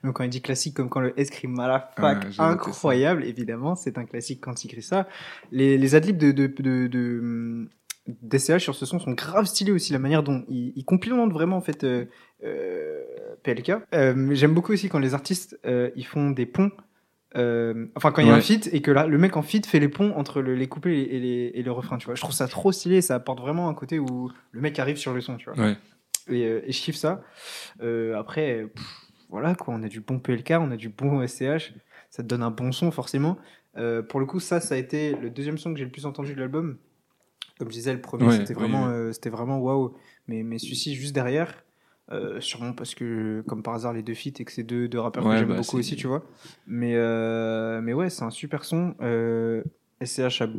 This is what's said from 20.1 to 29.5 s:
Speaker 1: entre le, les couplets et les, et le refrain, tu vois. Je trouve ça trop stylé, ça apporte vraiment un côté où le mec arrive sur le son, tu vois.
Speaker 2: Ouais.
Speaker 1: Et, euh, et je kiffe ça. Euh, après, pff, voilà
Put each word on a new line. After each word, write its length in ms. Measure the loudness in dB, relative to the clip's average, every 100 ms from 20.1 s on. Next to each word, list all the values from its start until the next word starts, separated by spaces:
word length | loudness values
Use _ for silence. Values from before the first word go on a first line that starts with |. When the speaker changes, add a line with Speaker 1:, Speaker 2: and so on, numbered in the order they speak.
| 2
Speaker 1:
entre 240 | -2 -2
le, 140 | 0
les 120 | 0 -2
couplets 320 | -2 0 0
et 180 | 0 -2
les, 300 | -2 -2 -2
et 100 | -4
le 80 | -4
refrain, 280 | -4 -4 -6
tu 80 | -6
vois. 80 |
Je 80 | -6
trouve 100 | -4
ça 140 | -2 -2
trop 240 | -2 -4
stylé, 300 | -2 2 2
ça 140 | 4 -2
apporte 220 | -2 -6
vraiment 300 | -4 -2 -2
un 60 |
côté 240 | -4 -4 -4
où 340 | -2 -4 -6 -10 _
le 100 | -6
mec 160 | -4 -2
arrive 180 | -2 -2
sur 160 | -4
le 80 | -4
son, 160 | -6 -10
tu 140 | -8
vois. 120 | 0
Speaker 2:
Ouais. 140 | 0 0 _ _ _ -8 -2
Speaker 1:
Et, 160 | 0 0
euh, 160 | 0
et 80 | -2
je 80 | -6
kiffe 160 | -4 -2
ça. 240 | -2 -4 -8 -20 -16 -14 -16 -8
Euh, 360 | -4 -2 -2 -4
après, 520 | -4 -2 0 -2 -4
pff, 120 | -12 -16 -18 -20 _ _
voilà 260 | -4 -2